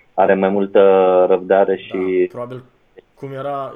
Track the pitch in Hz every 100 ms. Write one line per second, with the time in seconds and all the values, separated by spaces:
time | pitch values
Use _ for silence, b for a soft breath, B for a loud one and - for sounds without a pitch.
0 | b - 98 95 95 101 98 104 98 95
1 | 92 92 92 92 92 95 95 95 98 95
2 | 92 92 90 120 123 127 - _ _ -
3 | _ _ 135 135 139 139 131